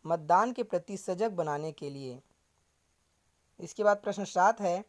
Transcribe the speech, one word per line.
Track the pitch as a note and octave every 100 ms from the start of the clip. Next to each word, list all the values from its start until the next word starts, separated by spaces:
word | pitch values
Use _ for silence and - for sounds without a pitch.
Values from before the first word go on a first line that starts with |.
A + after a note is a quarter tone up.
| D#3+
मतदान | E3 D3+ F3+ A#3
के | B3
प्रति | A3+ F3 F3 G3
सजग | - F3+ A3+
बनाने | F3+ D#3 D3 D#3
के | D3+ C#3+
लिए। | C#3 C3 B2+ _ _ _ _ _ _ _ _ _ _ _ _ _ -
इसके | F3 -
बाद | G#3 G3+
प्रश्न | G3+ G3+ F#3+
सात | F3+ F#3+ A3+
है | G3 F3+